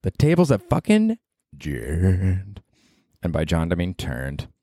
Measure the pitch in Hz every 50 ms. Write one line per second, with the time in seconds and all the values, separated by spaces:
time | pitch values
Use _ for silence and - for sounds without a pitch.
0 | - 95 - - - 151 170 165 180 139 135 98 - - - 180 - - 214 214
1 | 214 226 226 - _ _ _ _ _ _ - 71 - 78 71 62 55 64 78 82
2 | 90 95 92 92 95 95 92 92 95 101 98 - _ _ _ _ _ _ _ _
3 | _ _ _ _ - 90 80 78 80 80 87 82 82 82 87 85 87 90 92 -
4 | - - 64 60 65 67 71 73 - - _ _